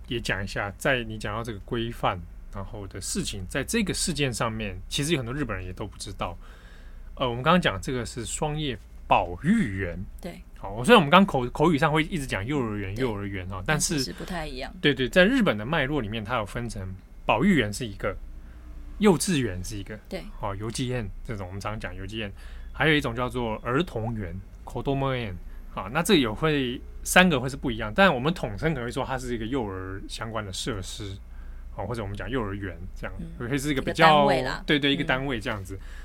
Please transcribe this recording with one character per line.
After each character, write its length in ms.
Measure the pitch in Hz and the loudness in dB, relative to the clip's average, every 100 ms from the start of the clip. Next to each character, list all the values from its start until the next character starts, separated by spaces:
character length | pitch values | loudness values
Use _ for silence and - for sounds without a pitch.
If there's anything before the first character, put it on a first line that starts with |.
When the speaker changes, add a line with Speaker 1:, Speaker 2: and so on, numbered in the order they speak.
| - | -4
Speaker 1:
也 120 | 117 | -2
讲 220 | - 107 | 0 -2
一 40 | 202 | -2
下， 240 | 120 101 - | -2 -4 0
在 260 | 147 127 | 2 2
你 120 | 110 110 | 0 -6
讲 180 | 107 | -4
到 80 | 107 | -4
这 100 | 117 | -4
个 60 | 98 | -6
规 300 | - 120 117 | -4 -2 -2
范， 300 | - 123 92 85 - - | 0 0 0 -6 -12 -12
然 100 | 104 | -10
后 240 | 92 107 95 | -8 -10 -10
的 140 | 101 | -8
事 220 | - 214 | -6 -4
情， 240 | 151 101 90 | -4 -6 -4
在 160 | 143 | -4
这 180 | 127 233 | 0 0
个 120 | 190 | 0
事 180 | - - | 0 -2
件 200 | 143 135 | 0 0
上 200 | 110 120 | 0 -2
面， 260 | 110 104 90 - | -2 -6 -8 -4
其 120 | 139 | -2
实 80 | 143 | 0
有 60 | 151 | 0
很 60 | |
多 80 | 117 | 0
日 100 | 143 | -4
本 120 | 120 95 | -4 -4
人 80 | |
也 80 | 92 | -6
都 140 | 92 104 | -8 -8
不 100 | - | -8
知 160 | 107 | -10
道。 220 | - 98 85 - - - - - - - | -6 -6 -6 -14 -18 -18 -18 -16 -14 -12
呃， 120 | - 127 | -2 -2
我 80 | |
们 80 | 120 | 2
刚 100 | 139 | 6
刚 80 | 180 | 6
讲 200 | 147 95 | 6 0
这 120 | 151 | -2
个 120 | 127 | -4
是 220 | 107 123 110 | -4 -6 -6
双 320 | - 156 151 | -2 -2 -2
叶 180 | 147 110 - - - | -4 -6 -10 -6 4
保 320 | 120 87 87 | 4 4 0
育 360 | 151 226 120 95 | 2 4 4 0
园。 200 | 87 85 101 - | -4 -4 -8 -10
Speaker 2:
对。 220 | 175 - - - | -12 -12 -16 -12
Speaker 1:
好， 260 | 98 107 | -8 0
虽 120 | 123 | 8
然 40 | 233 | 8
我 40 | |
们 80 | 143 | 10
刚 160 | 180 202 | 8 8
口-， 200 | 131 123 | 4 0
口 200 | - 160 | 4 4
语 60 | 139 | 6
上 160 | 156 | 4
会 100 | 156 | 4
一 140 | 151 175 | 0 -2
直 80 | 127 | -2
讲 180 | 104 | -2
幼 140 | 110 147 | 0 0
儿 200 | 117 104 | 0 -2
园， 160 | 98 | -4
Speaker 2:
对。 80 | 110 | -2
Speaker 1:
幼 120 | 127 | -2
儿 120 | 101 101 | -2 -4
园 200 | 95 92 | -4 -6
哦， 100 | 95 92 | -4 0
但 120 | 156 | 2
是 160 | - | 2
Speaker 2:
但 40 | 151 | 0
其 60 | |
实 80 | 107 | -2
不 100 | - | -6
太 220 | 165 175 151 | -8 -6 -6
一 100 | 131 | -8
样。 180 | 131 - | -10 0
Speaker 1:
对， 140 | 147 | 2
对， 120 | 131 123 | 4 4
在 160 | 185 | 6
日 200 | 190 269 | 6 6
本 160 | 180 104 | 4 2
的 60 | |
脉 200 | 110 165 | 0 0
络 160 | 131 151 | 2 0
里 80 | 104 | -2
面， 160 | 113 | -4
它 120 | 104 123 | -2 -2
有 100 | 101 | -2
分 200 | 123 120 | -4 -6
成 280 | 101 95 92 - - - | -6 -8 -10 -14 -6 2
保 180 | 113 | 4
育 120 | 190 160 | 6 4
园 140 | 104 | 2
是 160 | 101 117 | -2 -6
一 60 | 98 | -4
个， 200 | 107 92 - - - - - - - - | -4 -4 -10 -14 -14 -16 -14 -14 -10 4
幼 140 | 208 151 | 6 6
稚 200 | - 151 | 4 2
园 220 | 113 90 | 2 -2
是 140 | 90 104 | -6 -8
一 60 | |
个， 160 | 95 107 - | -8 -12 -10
Speaker 2:
对。 160 | 185 - - | -10 -10 -6
Speaker 1:
哦， 160 | 107 98 | -6 -4
游 140 | 110 | -4
戯 200 | 110 123 | -4 -2
園 160 | 123 98 - | -2 -4 -8
这 140 | - 101 | -8 -8
种， 100 | 92 | -6
我 60 | |
们 80 | 98 | -6
常 180 | 104 110 | -6 -6
讲 160 | 90 | -8
游 120 | 90 95 | -8 -8
戯 100 | 110 | -6
園， 160 | 101 - - - - | -8 -8 -14 -12 -8
还 160 | - 151 | 0 4
有 60 | |
一 60 | 147 | 4
种 140 | 139 | 2
叫 140 | 117 123 | -2 -2
做 280 | 123 117 107 | -2 -2 -2
儿 240 | 120 131 | 0 0
童 320 | 180 113 110 | 0 -2 -4
园， 180 | 110 87 92 - - - | -4 -6 -8 -12 -14 -10
子 160 | 123 | -6
供 160 | 127 139 135 | -2 0 0
園。 220 | 127 107 87 - - - | -2 -4 -6 -10 -12 -10
啊， 160 | - 95 | -8 -4
那 80 | 147 | 0
这 120 | 170 | 4
有 180 | 175 113 | 4 4
会， 480 | 104 156 147 127 127 - - | 2 0 2 0 -4 -10 -10
三 260 | - 180 185 | 4 8 8
个 100 | 135 | 6
会 100 | 131 | 0
是 80 | 139 | -2
不 120 | 139 | -4
一 80 | 110 | -2
样， 160 | 107 | 0
但 200 | 110 196 | 6 6
我 40 | 131 | 6
们 140 | 143 | 0
统 240 | 180 123 98 | 0 -4 -2
称 160 | 160 | 0
可 60 | 135 | 0
能 60 | |
会 80 | 120 | -2
说 120 | 131 | -2
它 140 | 120 131 | -2 -2
是 160 | 127 | -2
一 40 | 117 | -4
个 60 | |
幼 220 | 113 135 104 | -2 -2 -2
儿 320 | 92 92 95 - | -4 -6 -8 -8
相 220 | - 113 | -8 -6
关 160 | 110 101 | -4 -4
的 60 | |
设 280 | 92 156 104 | -4 -4 -4
施， 340 | 90 - 101 98 - - - - - | -6 -8 -8 -10 -12 -12 -12 -12 -12
哦， 100 | - | -8
或 100 | 101 | -6
者 60 | 117 | -4
我 60 | 98 | -4
们 100 | 95 | -6
讲 140 | 95 | -4
幼 100 | 131 | -2
儿 140 | 101 | -2
园 240 | 98 95 82 92 - | -4 -6 -8 -10 -10
这 80 | 104 | -8
样， 80 | - | -8
Speaker 2:
嗯。 320 | 82 - 120 | -10 -8 -4
Speaker 1:
会 80 | 143 | -2
是 120 | 147 | 0
一 40 | |
个 80 | 135 | -2
比 100 | 170 | 0
较 140 | 165 160 | 6 8
Speaker 2:
一 20 | |
个 80 | 151 | 10
单 100 | 143 | 8
位 160 | 156 | 4
啦。 200 | 127 - | 0 -2
Speaker 1:
对， 140 | - 147 | 2 4
对， 140 | 139 | 4
一 40 | 143 | 2
个 80 | |
单 220 | 143 131 139 | 2 0 0
位 120 | 117 | -2
这 120 | 123 | -2
样 120 | 104 | -4
子。 120 | 92 | -6
Speaker 2:
嗯。 60 | 95 - - | -10 -12 -12